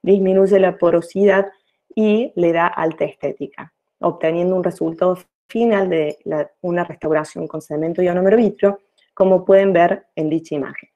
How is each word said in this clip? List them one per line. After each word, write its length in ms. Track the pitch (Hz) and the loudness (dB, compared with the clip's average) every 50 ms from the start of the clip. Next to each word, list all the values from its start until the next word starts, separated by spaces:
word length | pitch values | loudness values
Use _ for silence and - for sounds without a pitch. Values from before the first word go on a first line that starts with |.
disminuye 580 | - 180 196 196 190 185 190 190 196 190 208 190 | 2 2 2 2 2 2 2 2 4 4 4 4
la 180 | 190 180 180 | 4 2 0
porosidad 680 | - - 170 170 170 165 - - 190 202 202 190 196 196 202 - _ _ _ _ _ _ _ - | 0 0 2 2 0 -2 -2 -2 0 2 2 4 2 0 -2 -8 _ _ _ _ _ _ _ -4
y 360 | - 220 214 208 220 240 302 _ | -2 0 0 2 0 -2 -4 _
le 180 | 180 175 170 165 | -2 0 0 2
da 140 | 165 170 | 0 0
alta 380 | 175 - - 165 165 160 - 151 | -2 -2 -2 -4 -4 -4 -4 -6
estética, 680 | 147 - _ - 143 139 _ 143 139 _ - 180 160 _ _ _ _ _ _ | -8 -8 _ -10 -10 -8 _ -12 -14 _ -18 -20 -20 _ _ _ _ _ _
obteniendo 560 | - 170 - - - 160 165 170 175 180 185 | -6 -6 -4 -2 -4 -2 -2 0 -2 -2 -2
un 80 | 185 175 | -2 -2
resultado 540 | 185 175 - 165 165 165 165 180 180 180 180 - _ _ _ _ | -4 -4 -4 -6 -6 -4 -2 -2 -2 -2 -4 -8 _ _ _ _
final 420 | _ - 226 240 233 214 196 190 185 | _ -4 -2 0 0 0 0 0 -2
de 300 | 175 165 151 147 147 _ _ | -2 -2 -2 -4 -6 _ _
la, 260 | - 156 151 147 - _ _ | -6 -6 -6 -6 -8 _ _
una 220 | - 180 170 175 175 | -8 -6 -4 -4 -4
restauración 640 | 170 160 _ - 151 160 156 156 151 - 175 165 | -6 -10 _ -4 -2 -2 -2 -4 -6 -10 -12 -12
con 140 | 156 - 160 | -10 -10 -12
cemento 420 | - _ 151 147 160 165 170 175 185 | -12 _ -8 -6 -6 -4 -2 -2 -2
ionómero 340 | 175 175 180 185 196 208 | -2 0 0 2 2 4
vítreo, 440 | 233 233 202 - - - 202 202 202 _ _ _ _ _ _ _ | 4 2 0 0 2 0 0 0 -2 _ _ _ _ _ _ _
como 280 | - 196 190 190 180 185 | 0 2 4 4 2 4
pueden 280 | - 196 196 196 196 190 | 4 4 4 4 4 4
ver 320 | 170 170 175 196 - _ _ _ | 4 2 2 0 -4 _ _ _
en 140 | - 156 156 | -6 -4 -2
dicha 240 | 151 165 160 - 156 | -2 -4 -4 -6 -8
imagen. 360 | 147 131 135 143 - - _ _ | -8 -6 -8 -10 -16 -20 _ _